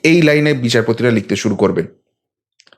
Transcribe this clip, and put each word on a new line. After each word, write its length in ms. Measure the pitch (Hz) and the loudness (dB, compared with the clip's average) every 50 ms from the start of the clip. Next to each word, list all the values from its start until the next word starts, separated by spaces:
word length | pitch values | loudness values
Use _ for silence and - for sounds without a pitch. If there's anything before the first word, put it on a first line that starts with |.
| - | 0
এই 200 | 160 165 175 160 | 2 2 4 4
লাইনে 320 | 151 147 151 151 151 147 | 2 2 2 2 0 -2
বিচারপতিরা 560 | 127 123 117 117 117 110 - 113 - 117 123 | -2 -2 0 0 0 0 0 -2 0 0 0
লিখতে 260 | 117 110 101 - 104 | 0 0 -2 -4 -6
শুরু 200 | 98 - 107 101 | -4 -2 -4 -2
করবেন। 300 | - 104 92 90 87 82 - - _ _ _ _ _ _ _ _ _ _ _ _ _ _ _ _ | 0 0 -2 0 -2 -6 -8 -10 _ _ _ _ _ _ _ _ _ _ _ _ _ _ _ _